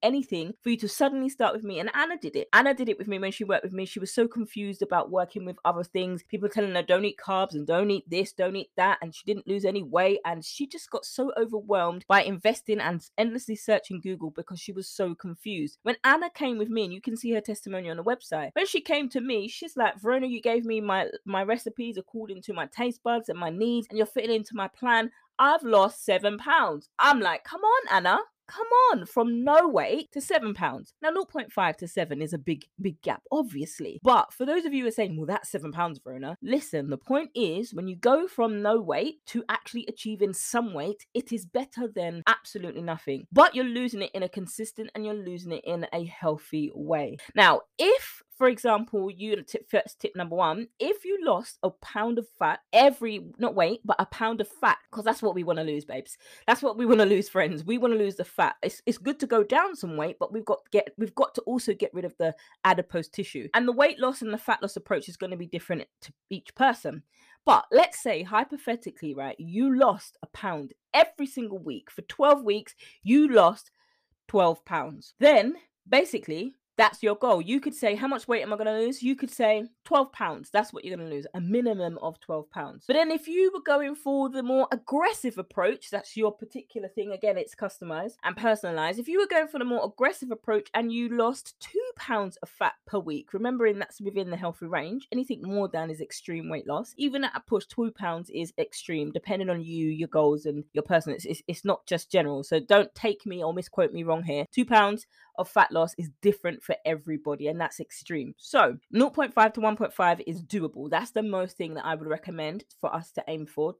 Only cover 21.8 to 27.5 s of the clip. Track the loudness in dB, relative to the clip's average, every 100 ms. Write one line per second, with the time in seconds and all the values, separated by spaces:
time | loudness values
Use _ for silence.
21.8 | -8 -8 -10 -12 -12 -14 -10 -8 -8 -4
22.8 | -6 -4 -2 -2 -2 -6 -6 -2 -2 -2
23.8 | -4 -2 -2 0 0 -2 -2 -6 -8 -4
24.8 | 2 2 2 _ _ 2 4 4 6 6
25.8 | 6 2 0 2 2 -2 2 2 2 -2
26.8 | -8 2 4 6 2 -2 -6